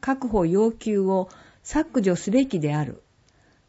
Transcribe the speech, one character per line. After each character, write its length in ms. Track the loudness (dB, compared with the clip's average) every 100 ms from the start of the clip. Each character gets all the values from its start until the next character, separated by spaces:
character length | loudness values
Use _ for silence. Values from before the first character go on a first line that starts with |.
確 260 | -4 -4 -2
保 180 | 0 2
要 260 | 2 2
求 280 | 0 -2 0
を 300 | 2 0 -2 -8 -20 _
削 400 | -4 -2 0 0
除 140 | 2 0
す 160 | 2
べ 160 | 2 2
き 120 | 0
で 160 | -2 -2
あ 80 |
る。 180 | -4 -8 _ _ _ _ _ _